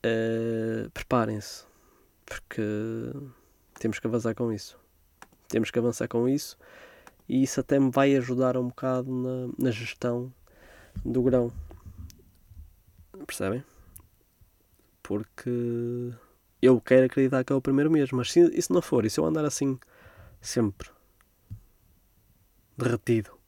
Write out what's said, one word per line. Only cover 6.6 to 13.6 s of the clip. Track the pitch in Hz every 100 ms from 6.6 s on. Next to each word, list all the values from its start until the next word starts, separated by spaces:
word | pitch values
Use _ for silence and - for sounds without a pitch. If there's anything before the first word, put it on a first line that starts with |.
| - - - - - _ -
e | 131
isso | 135 -
até | - 139
me | 135
vai | 127 139 139
ajudar | 123 127 127 127
um | 123
bocado | - 131 127 131
na, | 127 127 127 123 - 131
na |
gestão | 110 113 - 123 120 127 - _ _ - - - -
do | - 123
grão. | 127 127 120 - - - - - - - - _ _ - - _ _ _ - 190 -
Percebem? | - 170 123